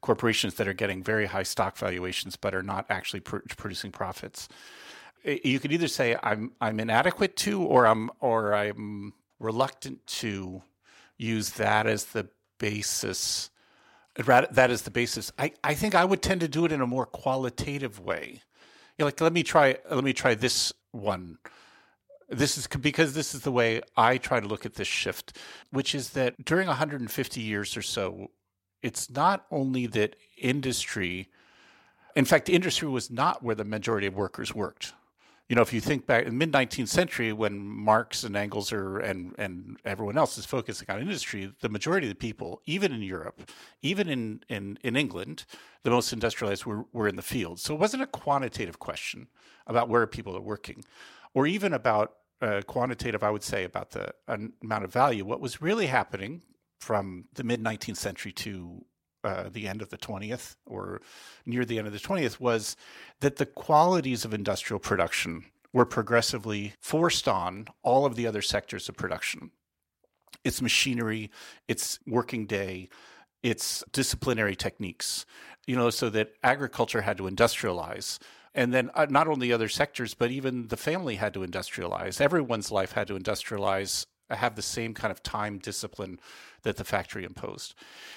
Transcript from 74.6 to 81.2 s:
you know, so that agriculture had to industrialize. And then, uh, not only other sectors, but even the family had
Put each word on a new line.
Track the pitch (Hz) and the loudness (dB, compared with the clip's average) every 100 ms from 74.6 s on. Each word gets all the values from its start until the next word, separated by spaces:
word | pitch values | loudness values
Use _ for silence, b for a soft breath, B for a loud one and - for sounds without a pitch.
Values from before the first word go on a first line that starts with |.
| 98 - 98 - - - - B B B - | -4 -4 -8 -6 -6 -6 -8 B B B -2
you | 127 | 4
know, | 120 | 4
so | 120 120 | 4 0
that | 107 110 - | 2 0 2
agriculture | 127 139 139 - 117 117 | 2 2 0 0 0 2
had | 104 98 | 0 -2
to | 95 | -4
industrialize. | 98 117 - 107 90 85 - - - B B B | 4 4 6 -2 -2 -4 -8 -8 -10 B B B
And | - 123 | 0 2
then, | 127 123 | 2 2
uh, | - 147 | 2 4
not | 139 160 | 6 4
only | 147 123 | 2 2
other | 117 110 | 2 2
sectors, | - 147 - 117 | 0 0 0 -6
but | - 120 | 0 0
even | 131 135 127 117 | 0 -4 -4 -4
the | 113 | -4
family | - 170 170 | -2 -2 -2
had | 104 | -2